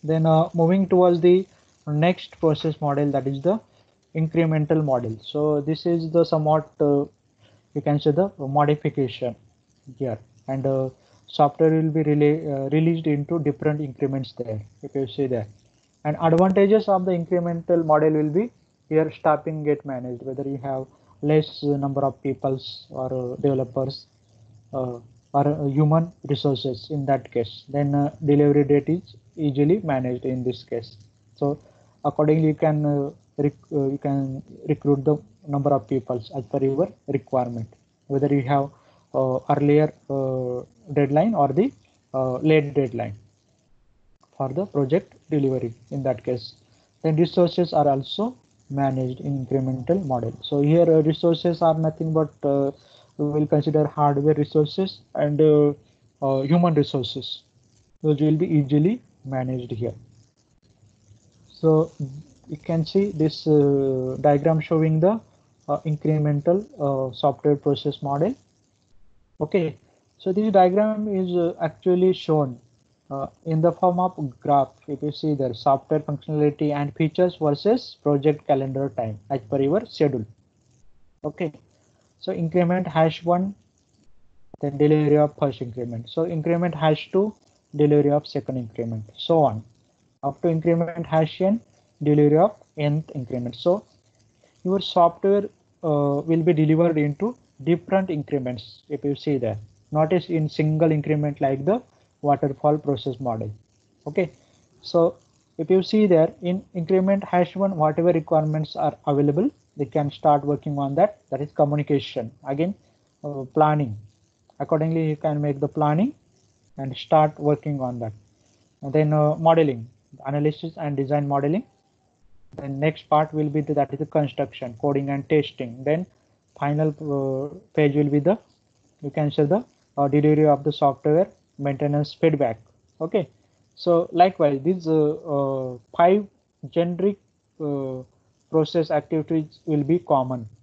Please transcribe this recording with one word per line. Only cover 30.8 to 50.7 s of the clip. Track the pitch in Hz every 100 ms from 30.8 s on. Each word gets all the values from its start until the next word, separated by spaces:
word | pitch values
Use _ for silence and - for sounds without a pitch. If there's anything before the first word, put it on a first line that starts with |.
| 117 - - _ _ _
So | 143 143 - _ _ _
accordingly | 147 - 151 156 156
you |
can, | 147 160 151
uh, | 147 143 139 170 _ -
rec-, | 147 - _
uh, | 151 139
you | 143
can | 143 139 135 135 - - -
recruit | 147 147 143
the | 139 151 - _ 151
number | 143 139
of | 139 107
peoples | 135 - 123 113 139
as | 117
per | 143
your | 135 135 190 - -
requirement, | 139 - 131 120 120 110 _ _ _ _
whether | 139 143
you | 143
have, | 127 143 139 _ _ _ _
uh, | 131 131 127 -
earlier, | 147 147 147 151 - _
uh, | 139 131 131 127 123 - _ -
deadline | 147 139 147 196
or | 208 143
the, | 139 247 - _ _ _
uh, | 131 131 127
late | 156 156 143
deadline | 143 135 117 107 104 _ _ _ _ _ _ _ _ _ _ _ _
for | 135
the | 135 196
project | 143 135 165 196 _ _
delivery | 156 135 131 120 113 _
in | 139
that | 135 117
case. | - 123 - - _ _ _ _
Then | 160 160
resources | 170 - 175 - 175
are | 156 147
also | 135 135 - 220 254 _ _ _
managed | 139 139 131 131 127
in | 147 139 123
incremental | 135 131 127 123 180
model. | 165 127 117 -
So | - 143
here, | 143